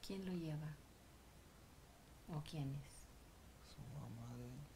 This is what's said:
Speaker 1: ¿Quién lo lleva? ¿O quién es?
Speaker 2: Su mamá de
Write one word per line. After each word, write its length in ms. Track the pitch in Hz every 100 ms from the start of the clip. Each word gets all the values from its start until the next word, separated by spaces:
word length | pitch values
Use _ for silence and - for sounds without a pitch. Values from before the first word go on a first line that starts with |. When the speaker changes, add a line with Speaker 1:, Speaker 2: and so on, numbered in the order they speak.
| -
Speaker 1:
¿Quién 200 | 196 185
lo 60 |
lleva? 420 | 180 160 151 151 151 - - - - - - - - - - - - - - - 160
¿O 60 |
quién 320 | 151 160 135
es? 340 | 139 139 - - - - - - - -
Speaker 2:
Su 60 | - - 143
mamá 380 | 117 113 117 120
de 140 | 123 127 143